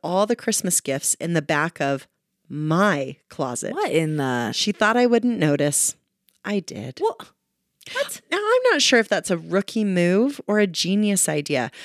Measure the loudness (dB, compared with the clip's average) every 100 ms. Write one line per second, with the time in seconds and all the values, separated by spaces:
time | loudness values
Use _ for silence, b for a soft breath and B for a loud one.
0 | -2 0 0 0 -2 -2 0 -2 -2 -4
1 | -4 -4 -2 0 0 0 0 -2 -4 -4
2 | -8 _ _ _ -12 -4 0 2 2 0
3 | -4 -10 -12 -6 -6 -4 -6 -4 0 0
4 | 0 -2 -2 -2 -2 -2 -2 0 2 4
5 | 4 4 2 2 2 2 0 0 -2 -6
6 | _ _ _ _ -6 -4 -4 -10 -12 -4
7 | -4 -4 -14 _ _ _ _ _ -8 -6
8 | -6 -8 -6 -2 2 4 4 4 4 4
9 | 2 -2 -2 -4 -2 -2 -2 -2 0 2
10 | 4 4 2 -2 0 2 2 0 0 2
11 | 2 2 0 -2 -2 -2 -4 B